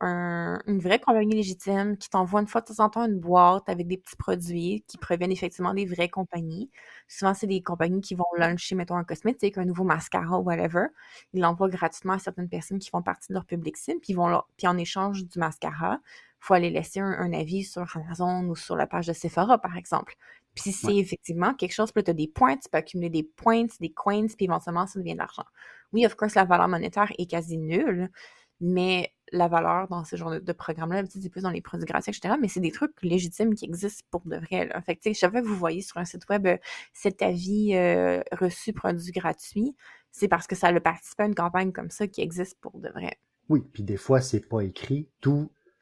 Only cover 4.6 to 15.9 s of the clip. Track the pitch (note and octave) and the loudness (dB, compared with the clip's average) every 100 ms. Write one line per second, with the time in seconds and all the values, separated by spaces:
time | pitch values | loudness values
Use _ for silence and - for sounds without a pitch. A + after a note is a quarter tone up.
4.6 | E3+ G#3 - - - F3 F3+ F#3 F3+ - | -2 -4 -6 -12 -2 0 0 -2 -4 -4
5.6 | F3+ G3 G3 F3 F3 F#3+ F#3 F3 E3 E3 | -2 -2 -2 -2 -2 -2 -6 -6 -6 -8
6.6 | B3 - - - - - G3 G3 G#3 F#3+ | -10 -14 -20 -20 -18 -2 0 0 0 -2
7.6 | F3+ F3 E3+ F#3 G3 F3+ F3 F3 E3+ F3 | -2 -2 0 0 -2 -4 -2 2 2 0
8.6 | - F#3+ F3 F3 E3+ E3 G#3+ C4 G3+ G3+ | -4 -4 -2 -4 -4 -4 -2 0 0 0
9.6 | F3+ F3 F#3 D#3+ - F#3 E3+ F3+ F3+ E3+ | -2 0 2 0 0 -4 0 0 0 0
10.6 | E3+ E3+ B3+ - - - - F#3 F3 F3 | 2 2 0 -4 -20 -20 -8 0 2 4
11.6 | F#3+ F3+ E3+ - F#3 F#3+ F#3+ F3+ F3 F3 | 0 2 -2 -2 -4 -4 -4 -8 -6 -6
12.6 | - G3 - F3 F3 F3+ - F#3+ F3+ E3+ | -6 -8 -4 -4 -2 -4 -4 -8 -4 -6
13.6 | D#3+ - - E4 - F#3 F3 F3 - - | -6 -8 -6 -6 -4 0 2 2 -2 -4
14.6 | F3+ F3+ E3+ G3 G3 G3 F3+ F3 D#3+ D#3 | 0 0 -2 -4 -4 -4 -6 -4 -4 -4
15.6 | D#3+ D3+ E3 | -8 -4 -2